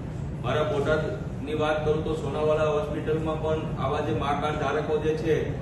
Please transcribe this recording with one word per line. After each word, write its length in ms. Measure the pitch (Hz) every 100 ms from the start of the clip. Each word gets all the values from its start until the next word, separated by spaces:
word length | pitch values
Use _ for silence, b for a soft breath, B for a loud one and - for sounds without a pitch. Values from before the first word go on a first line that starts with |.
| - - - -
મારા 200 | - 151
બોટાદની 920 | 151 143 147 156 - - - - 139
વાત 320 | 151 151 151 151
કરું 200 | 151 156
તો 80 |
સોનાવાલા 500 | 151 147 151 151 151
હોસ્પિટલમાં 760 | 156 147 147 151 - 156 156 156
પણ 200 | 156 156 - -
આવા 200 | 139 143
જે 160 | - 156
મા 240 | 139 143
કાર્ડ 180 | 151 143
ધારકો 380 | - 151 151 151
જે 200 | 156 156
છે 320 | 160 147 135 -